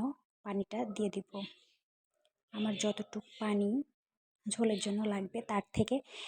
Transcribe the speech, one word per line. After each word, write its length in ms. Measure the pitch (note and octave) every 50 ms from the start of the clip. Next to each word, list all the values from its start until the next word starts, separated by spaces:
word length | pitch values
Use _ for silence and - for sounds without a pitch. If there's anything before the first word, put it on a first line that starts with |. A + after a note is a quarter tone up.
| A3 C4+ C#4+ _ _ _ _ _ -
পানিটা 340 | G#3 G3 G3+ F#3+ - G#3 A3 B3 G#3+
দিয়ে 180 | G3 G#3+ G#3+ G3
দিব। 220 | - G3 F#3+ _ - G3 G3+ - - - - _ _ _ _ _ _ _ _ _ _ _ _ _ _ _ _ _ -
আমার 200 | G#3 G#3+ G#3+ G3+ - G#3+
যতটুকু 460 | G#3+ G3+ - G#3+ - - G#3+ - - - -
পানি 300 | A3 G#3+ G#3 G3+ G3+ G3+ A3+ C#4 D4 _ _ _ _ _ _ _ _ _ _ _ -
ঝোলের 340 | G#3+ G3 A3+ A#3 A3+ G#3+ F#3 -
জন্য 140 | G#3 G3+ G#3 G#3+ G#3+ G3+
লাগবে, 260 | G3 G3 F#3 - A3+ A#3+ -
তার 160 | G#3+ G3+ - _ -
থেকে 220 | - G#3+ - B3 C#4+ - - - - -